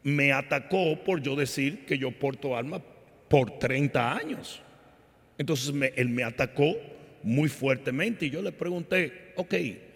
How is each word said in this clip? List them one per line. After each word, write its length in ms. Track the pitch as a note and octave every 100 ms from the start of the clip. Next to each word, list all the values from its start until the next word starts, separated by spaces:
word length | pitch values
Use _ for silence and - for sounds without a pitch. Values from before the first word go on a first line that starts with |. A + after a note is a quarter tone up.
me 300 | C#3 C#3+ C#3
atacó 720 | C3+ C#3 C#3+ - F#3+ F3 D#3
por 180 | - F3+
yo 120 | C#3 C#3+
decir 480 | C3+ - C#3 G3+ -
que 100 | D3
yo 140 | C3
porto 440 | A2+ C#3 C3 C3+ A#2+
armas 260 | C3 F3+ - - - - -
por 300 | D3 A2+ -
treinta 560 | B2+ C3 C#3+ C3 A#2+
años. 460 | D3+ D#4+ B3+ - - - - - - _ _ _ -
Entonces 340 | D3 D3 C3+
me, 160 | C#3+ C3 C3
él 140 | B2
me 120 | A#2+
atacó 540 | A#2 A#2 C3 - D3 A3 - - - -
muy 260 | G#2 B2+ D3+
fuertemente 760 | - C3+ C3 C3+ C3 G3+ A3 D3+
y 40 |
yo 120 | D3
le 100 | G3
pregunté, 800 | D#3 F3 F3+ E3+ F#3 D#3 - - -
"Ok, 180 | F3+ F#3 D3+ F2 -